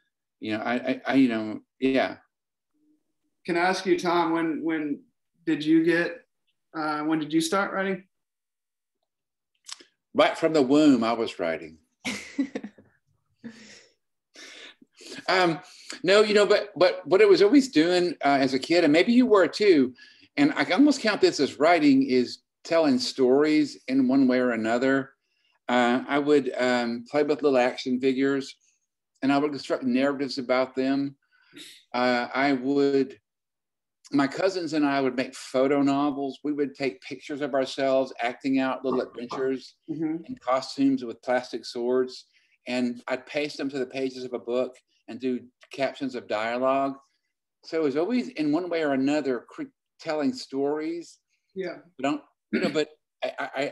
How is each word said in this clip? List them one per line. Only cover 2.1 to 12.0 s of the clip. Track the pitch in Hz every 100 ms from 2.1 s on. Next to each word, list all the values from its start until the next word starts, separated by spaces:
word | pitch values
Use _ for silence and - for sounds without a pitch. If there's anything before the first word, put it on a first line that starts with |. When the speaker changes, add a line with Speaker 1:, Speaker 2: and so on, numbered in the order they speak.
| - _ _ _ _ _ _ _ _ _ _ _ _
Speaker 2:
Can | - 170
I |
ask | 185 190
you, | 185 170
Tom, | 175 170 160
when, | 165 165 139
when | 160 160 151 139 _ _ _ _
did | - 147
you | 151 160
get, | 165 165 170 - _ _ _ _ _
uh, | 160 151 151
when | 151 160
did | 147
you | 165
start | 160 196 202
writing? | 190 190 185 _ _ _ _ _ _ _ _ _ _ _ _ _ _ _ _ - - - _ _
Speaker 1:
Right | 123 165 -
from | 160
the | 156
womb, | 127 147 151 123
I | 113
was | 117 107 -
writing. | 85 80 78 80 _ _